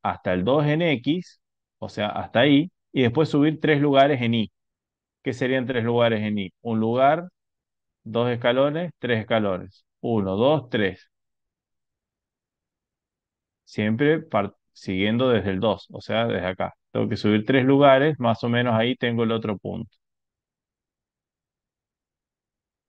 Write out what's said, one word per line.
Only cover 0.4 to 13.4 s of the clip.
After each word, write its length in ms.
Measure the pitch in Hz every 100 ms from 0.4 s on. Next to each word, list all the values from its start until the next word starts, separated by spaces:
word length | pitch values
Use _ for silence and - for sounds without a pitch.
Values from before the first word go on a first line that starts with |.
dos 200 | 98 147 147
en 160 | 156
x, 580 | 175 131 135 175 - _ _ _ _ _
o 100 | 98
sea, 200 | - 104
hasta 320 | - 98 113
ahí, 300 | 143 143 175 _ _
y 100 | -
después 260 | 120 123 151
subir 320 | 151 151 151
tres 200 | 156 151
lugares 400 | 147 135 139 135
en 120 | 117
y. 180 | 117 101 _ _ _ _ _ _ _
¿Qué 100 | 135
serían 340 | 120 127 131 120
tres 180 | 127
lugares 360 | 117 120 117 110
en 160 | 107 104
y? 140 | 95 -
Un 180 | 117 110
lugar, 480 | 110 120 135 160 180 _ _ _ _ _ _ _
dos 260 | - 113 123
escalones, 640 | 120 120 127 143 151 175 -
tres 220 | 120 110
escalones. 640 | 104 113 101 92 92 - _ _
Uno, 360 | 120 113 95 95
dos, 320 | 127 156 -
tres. 400 | 110 98 92 _ _ _ _ _ _ _ _ _ _ _ _ _ _ _ _ _ _ _ _ _ _ _ _